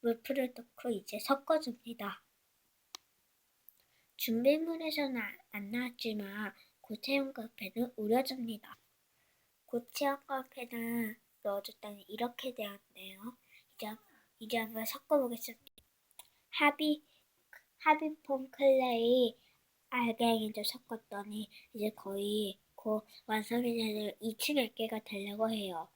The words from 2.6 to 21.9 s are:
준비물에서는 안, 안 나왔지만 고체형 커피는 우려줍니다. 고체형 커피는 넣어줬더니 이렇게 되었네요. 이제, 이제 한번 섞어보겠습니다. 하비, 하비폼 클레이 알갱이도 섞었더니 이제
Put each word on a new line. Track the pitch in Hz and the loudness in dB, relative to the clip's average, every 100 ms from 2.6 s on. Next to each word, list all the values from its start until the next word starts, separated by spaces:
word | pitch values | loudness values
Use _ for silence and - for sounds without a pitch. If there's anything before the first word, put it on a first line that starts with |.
| _ _ _ - _ _ _ _ _ _ - _ _ _ _ - | _ _ _ -20 _ _ _ _ _ _ -20 _ _ _ _ -8
준비물에서는 | - 226 254 311 320 330 320 311 277 247 | -2 4 6 4 2 -2 -2 0 0 0
안, | 208 - _ | -4 -10 _
안 | 208 202 | -10 -6
나왔지만 | 233 247 240 233 208 196 202 208 - _ _ | -4 -4 -4 -4 -4 -6 -6 -6 -8 _ _
고체형 | - 214 - 277 269 | -12 -8 0 2 0
커피는 | 262 226 - 190 226 240 - | -4 -12 -10 -8 -2 -4 -2
우려줍니다. | 208 233 262 262 233 208 - - _ _ _ _ _ _ _ _ _ | 4 4 4 -4 -6 -6 -10 -20 _ _ _ _ _ _ _ _ _
고체형 | 240 240 - 285 277 - | -6 -4 0 0 0 -4
커피는 | 269 262 - 240 233 233 233 220 226 _ _ | -6 -6 -12 -10 -4 -2 0 -2 -6 _ _
넣어줬더니 | 214 202 - - 208 202 196 | -4 -4 -6 -12 -14 -14 -12
이렇게 | 214 240 240 262 247 | -4 -4 -2 -8 -6
되었네요. | 202 202 _ - 190 190 220 - _ - _ - | -8 -8 _ -18 -16 -12 -14 -14 _ -20 _ -10
이제, | 214 220 _ _ _ _ | -8 -8 _ _ _ _
이제 | 220 233 | -2 0
한번 | 220 226 226 | 0 -2 -4
섞어보겠습니다. | 269 _ 294 247 233 - 226 - - _ _ _ - - _ _ | -6 _ 4 4 -2 -8 -12 -20 -20 _ _ _ -20 -20 _ _
하비, | - 294 285 302 302 _ _ _ _ _ - _ _ | 4 4 6 2 0 _ _ _ _ _ -20 _ _
하비폼 | 320 302 311 311 - 269 262 | 4 4 2 -6 -4 -4 -4
클레이 | - 277 262 254 240 233 254 240 - _ _ _ _ _ | 4 6 6 6 2 6 6 6 2 _ _ _ _ _
알갱이도 | 254 240 226 233 226 214 220 | 0 0 2 4 4 0 -2
섞었더니 | 208 247 _ 226 _ 202 202 208 214 - - | -4 -4 _ -10 _ -10 -8 -8 -10 -12 -16
이제 | 226 208 | -4 -4